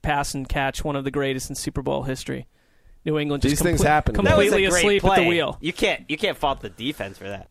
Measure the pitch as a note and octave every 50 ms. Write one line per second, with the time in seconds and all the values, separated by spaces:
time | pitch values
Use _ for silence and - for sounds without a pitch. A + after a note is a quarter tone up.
0 | - D#3+ D3 C#3+ C#3+ - - C#3+ C3 - - D3 C3+ C3+ C3 - - D#3 C#3+ C#3
1 | C3+ C#3 C3 C#3+ C#3 C3+ C3+ C3 B2+ - C#3 - - C3+ - - C3 C#3 C#3 C3+
2 | C3 C3+ C3 - - - C3+ B2+ B2+ _ _ _ _ _ _ _ _ - - -
3 | _ D#3 D3+ D3+ D3 D3 C#3+ C#3 - C3+ D3 D3 - F3+ E3 C#3 - D3 D3+ D3+
4 | D3+ - A2 - G3+ F#3+ G#3 G3+ G3+ G3+ G#3+ G3 F#3+ F#3+ F3 F3+ E3+ G#3 G3+ G3
5 | E3+ F#3 G3 F#3 F3 E3+ F3 E3+ D3+ - - - - D#3+ F3+ - A#3 G3+ D#3+ -
6 | - - D3 D3+ - F#3+ D3+ - - C#3+ C3+ - - G#2+ F2+ - A2+ C3+ D3 -
7 | - G2 F#2+ - - G2 G2+ F#2 F#2 -